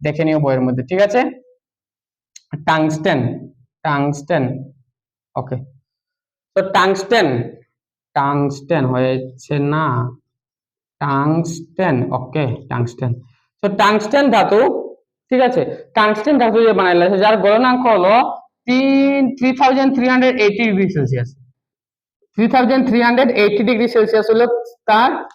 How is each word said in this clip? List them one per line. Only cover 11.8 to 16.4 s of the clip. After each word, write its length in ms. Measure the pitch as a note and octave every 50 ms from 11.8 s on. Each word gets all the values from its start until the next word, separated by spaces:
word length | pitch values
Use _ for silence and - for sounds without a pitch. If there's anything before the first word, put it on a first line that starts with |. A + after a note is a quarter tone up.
| F#3 E3+ C#3 A#2+ B2 -
ওকে, 340 | B2+ B2+ - - - D#3 C#3+ A#2 - - - -
টাংস্টেন। 460 | B2+ A#2+ A#2 A2+ - - C3+ A#2 A#2 - - _ _ _ _ _ _ _
তো 60 | G#3+ G3
টাংস্টেন 640 | G3 G#3 G#3 G#3 G#3+ G#3 G#3+ - C#4 C#4+ C#4+ C4
ধাতু, 640 | A3+ G3+ F#3 - G3+ G#3+ C4+ F#4 - - - - - - _ _ _ _ _ _
ঠিক 100 | B3+ B3+
আছে, 240 | C4 A#3+ - E3 - - - - - - -
টাংস্টেন 440 | A3 G#3 G#3+ G#3 G#3+ G#3 D4 D4
ধাতু 200 | B3+